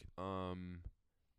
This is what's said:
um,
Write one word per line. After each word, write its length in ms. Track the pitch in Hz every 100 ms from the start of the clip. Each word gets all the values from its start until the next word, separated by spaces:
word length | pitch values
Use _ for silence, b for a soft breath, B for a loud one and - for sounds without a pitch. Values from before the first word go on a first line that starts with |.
| - -
um, 600 | 92 95 92 92 90 90 87 - _ _ _